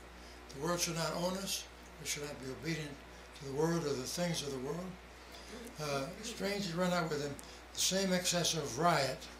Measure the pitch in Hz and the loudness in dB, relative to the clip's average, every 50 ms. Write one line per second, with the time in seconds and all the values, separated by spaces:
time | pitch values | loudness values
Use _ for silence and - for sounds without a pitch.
0 | - - - - - - - - - - 143 135 147 170 175 170 - 170 160 165 | -14 -14 -14 -14 -14 -14 -14 -14 -14 -12 -8 -2 0 2 2 2 2 2 2 2
1 | 160 156 160 175 170 185 185 196 190 - - - - - - - - - - - | 0 2 2 2 2 2 2 0 -2 -2 -2 -4 -4 -8 -14 -16 -16 -16 -14 -10
2 | 143 - - 147 147 147 135 123 131 131 127 110 123 165 160 156 151 143 131 - | -4 -4 -4 -2 -4 -6 -6 -6 -6 -6 -6 -4 -2 -2 -2 -2 -2 -6 -8 -10
3 | - - - - - - - - 143 135 131 147 160 165 170 170 147 143 131 123 | -14 -16 -16 -16 -16 -16 -14 -12 -8 -4 2 4 4 4 4 4 4 2 0 0
4 | 127 117 - 175 175 175 160 - 139 143 135 127 123 143 160 175 185 185 185 - | 0 -2 0 0 2 2 2 0 0 -2 -2 -2 -2 -2 -2 -2 -4 -6 -8 -10
5 | - - - - - - - - - - 214 247 233 - - - 151 143 143 139 | -12 -16 -16 -16 -16 -14 -14 -14 -12 -12 -12 -10 -10 -12 -8 -6 -2 0 0 0
6 | 135 170 190 214 - - - - 190 202 202 196 - 165 160 175 185 180 180 175 | 0 -2 -6 -8 -8 -8 -4 -2 0 0 0 0 0 0 2 4 4 6 6 4
7 | 165 160 151 139 143 143 139 - - - - - - - - - - - 185 190 | 4 2 0 0 0 -2 -4 -6 -10 -14 -14 -16 -16 -10 -2 2 2 4 4 4
8 | 196 185 180 180 180 - 170 175 160 - 165 160 135 120 113 135 165 175 160 147 | 4 6 4 4 4 4 4 4 4 4 2 2 0 0 0 6 6 8 8 8
9 | 135 120 - - - - - | 6 2 0 -4 -6 -12 -14